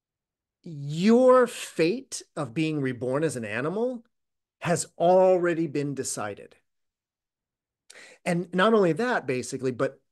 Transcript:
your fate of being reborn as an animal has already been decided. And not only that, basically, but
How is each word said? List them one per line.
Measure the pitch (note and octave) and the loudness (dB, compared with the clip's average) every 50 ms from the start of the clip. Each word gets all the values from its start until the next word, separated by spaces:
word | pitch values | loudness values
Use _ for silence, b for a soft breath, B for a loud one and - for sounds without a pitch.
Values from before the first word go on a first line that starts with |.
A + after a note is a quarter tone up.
| _ _ _ _ _ _ _ _ _ _ _ _ - | _ _ _ _ _ _ _ _ _ _ _ _ -18
your | F3 D#3+ C#3+ C#3 C#3+ D3+ E3 F3+ G#3+ A3+ A#3+ B3+ B3+ B3+ B3+ B3 | -16 -14 -10 -8 -6 -4 0 4 4 6 6 6 6 6 6 4
fate | A#3 - - - - - - D#3+ E3 G#3+ C4 - - - - - _ - | 2 -2 -12 -14 -8 -2 0 0 0 0 -2 -8 -12 -14 -16 -14 _ -10
of | F3 D3 A#2 A2+ | -10 -10 -6 -4
being | E3+ D#3 D#3 D#3 D3 | -2 -2 -2 -2 -2
reborn | C3+ C3 C3 A#2 B2 B2 B2+ C#3+ | -2 -4 -4 -4 -4 -4 -2 -2
as | D#3+ D#3 C#3 | -2 -2 -4
an | B2+ A2+ | -4 -8
animal | G2+ G#2 A#2 C3 D#3 F#3 G#3+ A#3 B3+ B3+ A#3 - _ _ _ _ _ _ _ _ _ _ - | -6 -4 -4 -4 -4 -4 -4 -4 -4 -6 -8 -14 _ _ _ _ _ _ _ _ _ _ -8
has | - - E3+ - - - _ - | -4 -2 -2 -2 -4 -8 _ 0
already | E3 F3 F#3 F#3+ F#3 F#3 F#3 F3 E3+ F3 E3+ D#3+ E3 D#3 | 2 4 6 6 6 6 4 4 2 0 -2 -2 -4 -4
been | C3+ D3 C#3+ D3 C#3 | -4 -4 -4 -4 -6
decided. | C#3 B2 - - C3+ G#2+ G#2 G2+ - A1+ - _ _ _ _ _ _ _ _ _ _ _ _ _ _ _ _ _ _ _ _ _ _ _ _ _ _ _ _ B B B B B B B | -6 -8 -8 -8 -8 -8 -8 -10 -12 -18 -20 _ _ _ _ _ _ _ _ _ _ _ _ _ _ _ _ _ _ _ _ _ _ _ _ _ _ _ _ B B B B B B B
And | F3+ F3 E3+ F3+ F3 - | -4 -4 -4 -4 -4 0
not | F3+ F#3+ A3 A3+ | 2 4 4 6
only | G#3+ G3 E3+ | 4 4 4
that, | D#3 D#3+ A#3 B3+ A#3 F#3 - | 2 0 -2 -2 -2 -2 -2
basically, | B2+ C3 B2+ A#2 - C#3 C3 C3 C3 | -2 -4 -4 -4 -8 -8 -6 -4 -4
but | B2 A2+ C3+ - - _ _ _ | -2 -2 -4 -4 -4 _ _ _